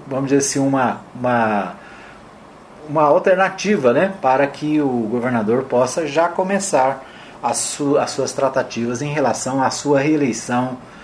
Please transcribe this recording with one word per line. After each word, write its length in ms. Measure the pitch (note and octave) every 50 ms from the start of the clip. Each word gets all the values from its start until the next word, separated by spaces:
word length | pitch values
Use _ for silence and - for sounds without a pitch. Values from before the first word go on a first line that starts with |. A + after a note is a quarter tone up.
| -
vamos 200 | C3+ C3+ C3 C#3
dizer 140 | C3 C#3 C#3
assim, 200 | C#3 - - C#3+
uma, 400 | C3+ C#3 C3+ C3+ B2+ A2+ G#2 G#2 - - -
uma, 600 | B2 B2 B2 B2 A#2 A#2 A2 G#2 G2+ F#2+ F2+ - - - - - - - - - - - - - - - - - - - - - - D3+ D3+
uma 140 | C#3+ D#3 D3+
alternativa, 880 | C#3+ D3+ F#3 F#3 G3 F#3 F#3 F#3+ F3+ - - - G3 G#3 F3 C3 A#2+ A#2+
né, 180 | C#3+ F3+ G3 G3 -
para 240 | - C3 C3 C3+ C#3+
que 340 | C#3 - - D3+ D3+ D3+ D3+
o 260 | D3 C#3 B2 B2 A2+ G#2
governador 540 | A#2 B2 A#2 B2+ B2 A2+ G#2 G#2 A#2 C3 C3
possa 420 | - B2+ A#2+ B2+ B2 - F3 E3
já 220 | C#3+ C#3 D#3 E3+
começar 800 | E3+ E3+ - F#3 F#3+ G3+ F#3+ G3 - - C#3 C3 C3+ C#3 C#3 - - - - - - - -
a 120 | - A#2 A2+
su-, 440 | - - - - - D3 C#3 C#3+
as 140 | C#3+ B2 -
suas 220 | - - C3 A#2 -
tratativas 680 | - C3+ C3 C3 C3+ B2+ - - A#2 A#2 A#2 B2 A#2
em 120 | D3 D3 D3
relação 500 | D#3 C#3 B2 G#2+ - - C3 C3+ C3+ C3
à 60 | A#2
sua 300 | - - - C#3+ C#3+ C3+
reeleição 800 | C3+ D#3 D#3 D3+ C#3+ B2 G#2 - - - B2 B2 B2+ B2+ B2+ - - - - -